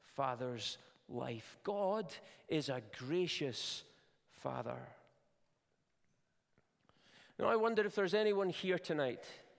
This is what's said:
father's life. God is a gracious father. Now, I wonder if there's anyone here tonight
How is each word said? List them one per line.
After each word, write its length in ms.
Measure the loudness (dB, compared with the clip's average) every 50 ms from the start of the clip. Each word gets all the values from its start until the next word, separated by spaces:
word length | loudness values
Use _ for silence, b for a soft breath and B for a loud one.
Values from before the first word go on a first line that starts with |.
| _ -10 -4
father's 600 | -2 -2 -2 0 -2 -4 -6 -4 -4 -6 -6 -8 B B B B B _ -8
life. 480 | -6 -6 -4 -4 -6 -8 -10 -14 -20 -8
God 500 | -6 -4 0 2 2 2 2 0 -2 -6 -10 -14 B B B B B B
is 200 | 0 0 0 0
a 140 | -4 -4 -4 -10 -12 -10
gracious 840 | -6 -2 0 0 0 0 0 -2 -2 -2 -2 -4 -6 -6 -6 -8 -10 b b b b b b b _ _ -20 -8
father. 480 | -6 -6 -4 -4 -4 -4 -6 -6 -8 -14 -18 -20 -20 -20 _ _ _ _ _ _ _ _ _ _ _ _ _ _ _ _ _ _ _ _ _ _ _ _ _ _ _ _ _ _ _ _ _ _ _ B B B B B B B B B B B
Now, 80 | 4
I 80 | 4 6
wonder 320 | 6 4 4 4 4 2
if 80 | 2 2
there's 180 | 2 2 4
anyone 360 | 4 4 6 6 4 4 2 2
here 320 | 0 0 0 0 0 0
tonight 440 | 0 0 0 2 2 2 0 -4 -10 -14 -16 -18 -20 -20 -20